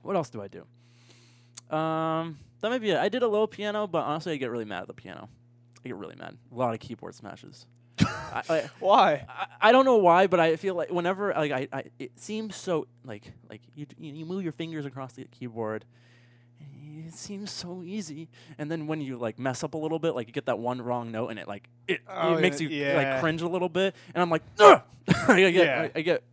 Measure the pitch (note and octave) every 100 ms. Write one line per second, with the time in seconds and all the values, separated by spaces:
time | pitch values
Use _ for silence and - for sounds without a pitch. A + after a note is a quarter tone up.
0 | - F#3+ C#3+ A2+ G2 F2+ - _ _ _
1 | _ - _ _ _ - _ D#3 D#3+ D#3+
2 | D#3+ D#3+ E3 D3+ - _ G#3+ B3+ G#3+ D3+
3 | F#3 B3 A#3+ G#3 G#3+ - G#3 G#3 G#3 E3
4 | A2+ D3+ F3 D3+ B2+ A#2 G#2+ F#2 G2 -
5 | - D#2+ - - _ _ _ - C3 G2+
6 | E2+ E2+ E2+ A#2 _ A#2+ B2 A2+ - A2+
7 | F2+ F#2 G#2 E2+ - - - _ _ -
8 | - - - A#2+ - D#3+ D3 - F#3 A#3
9 | G3+ C#3+ - B2+ G3 - G#3 B3+ C4 A#3
10 | F3 F3 F#3+ F3 E3 D#3+ G3 F3+ D3+ F3
11 | E3+ F#3+ G3+ - D3+ C3 C3+ C3+ - A#2+
12 | B2 - - G#3+ A3 - - D#3+ - _
13 | C3+ G#2+ - - _ G#2+ A#2 B2 D3 -
14 | D#3 D3 D#3+ F#3 F3 D3+ E3 D#3 C#3+ C3
15 | C3 - B2 _ B2 A2+ G#2+ A2 - _
16 | _ _ _ _ _ _ D3 B2+ D3 D3+
17 | D#3+ E3 - G3 G3+ - F3 F#3 F3 G#3+
18 | E3 D3 D#3+ - - C#3 D3+ E3 D3+ D#3+
19 | C3+ B2 A#2 A2 C3 A#2+ D3+ D#3+ D#3 D#3+
20 | E3 B2+ A2+ C3 C3+ G#2+ A#2+ B2+ A#2+ B2
21 | A#2 A2+ A#2 A2 F2 G2+ _ _ - E3+
22 | - F#3 E3 E3 D3 C#3+ D#3 D3 C#3 C#3
23 | C3+ C3 D#3+ D#3+ E3+ F3+ F3+ E3+ F#3+ -
24 | - E3+ F3 D#3+ - - G#4 D#4+ - -
25 | - F3 - F#3+ F#3+ F3 E3 C3 D#3+ E3
26 | D#3+ D#3 _